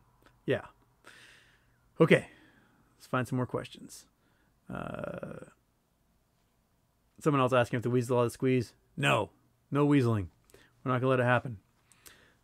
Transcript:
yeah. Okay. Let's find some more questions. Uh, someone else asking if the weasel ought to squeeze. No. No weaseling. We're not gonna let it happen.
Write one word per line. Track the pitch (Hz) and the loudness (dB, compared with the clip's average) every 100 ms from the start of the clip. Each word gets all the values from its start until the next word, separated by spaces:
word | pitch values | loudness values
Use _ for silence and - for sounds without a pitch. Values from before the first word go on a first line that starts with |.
| _ _ _ _ - | _ _ _ _ -4
yeah. | 120 - _ _ _ - - - - _ _ _ _ _ _ | -4 -4 _ _ _ -20 -20 -20 -20 _ _ _ _ _ _
Okay. | 165 175 - - - _ _ _ _ _ | 4 4 2 -16 -20 _ _ _ _ _
Let's | - | -6
find | 127 120 | -6 -4
some | 127 | -4
more | 123 | -4
questions. | - - - - - - _ _ _ _ _ _ | -6 -10 -16 -20 -20 -20 _ _ _ _ _ _
Uh, | - 50 - - - - - - _ _ _ _ _ _ _ _ _ _ _ _ _ _ _ _ _ | -10 -10 -10 -10 -10 -12 -14 -18 _ _ _ _ _ _ _ _ _ _ _ _ _ _ _ _ _
someone | 160 143 | 0 2
else | 127 | 4
asking | 127 120 127 | 4 2 0
if | |
the | 120 | 0
weasel | 123 120 123 | -2 0 0
ought | |
to | 120 | 0
squeeze. | - 131 127 110 _ _ - | 0 0 0 -2 _ _ -4
No. | 143 127 98 _ _ _ _ | 0 0 -2 _ _ _ _
No | 139 147 | 0 4
weaseling. | 147 120 110 90 - _ - _ _ | 4 4 0 -2 -12 _ -20 _ _
We're | 131 | -4
not | 127 | -2
gonna | 131 | 0
let | 127 | 2
it | |
happen. | 123 120 127 104 _ _ _ _ - - _ _ | 2 2 0 -12 _ _ _ _ -20 -20 _ _